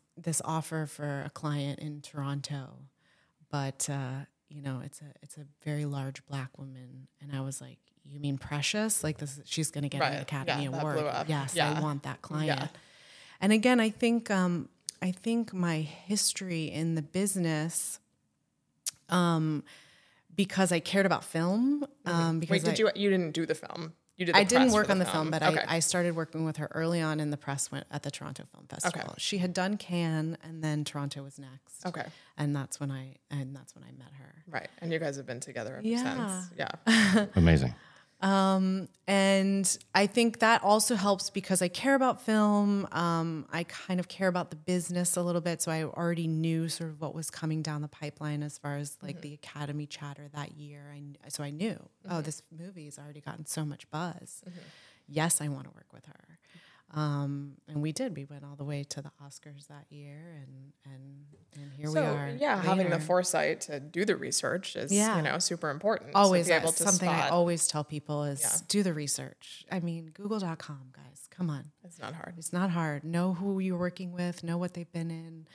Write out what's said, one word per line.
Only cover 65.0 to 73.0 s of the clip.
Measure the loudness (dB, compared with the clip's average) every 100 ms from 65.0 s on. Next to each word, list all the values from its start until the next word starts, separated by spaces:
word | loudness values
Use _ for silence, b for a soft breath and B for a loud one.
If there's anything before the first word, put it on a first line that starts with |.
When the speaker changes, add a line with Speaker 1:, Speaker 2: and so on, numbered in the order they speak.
| 4 2
Speaker 2:
you |
know, | 2 0
super | 0 -2 -4
important. | 0 0 0 2
Speaker 1:
Always | 6 8 8 6
Speaker 2:
to |
be | 4
Speaker 1:
is. |
Speaker 2:
able | 4
to | 4
Speaker 1:
Something | 4 4 2
I | 2
Speaker 2:
spot | 4
Speaker 1:
always | 4 4 2 0
tell | -2
people | -4 -8 -4 -4
is | -2 0
Speaker 2:
Yeah. | 0 0 2
Speaker 1:
do | 2
the | 2
research. | 0 -2 -4 -6 -14 -20 -20 -8
I | -4
mean, | -4 -6 -10
Google | -10 -4 -2
dot | -2 -6
com, | -10 -14 -16
guys. | -20 -20 -20 -18
Come | -6 -4
on. | -4 -10 _
Speaker 2:
It's | -20 -12
not | -12
hard. | -10 -12 -10
Speaker 1:
It's | -6
not | -2 0
hard. | 0 0 -2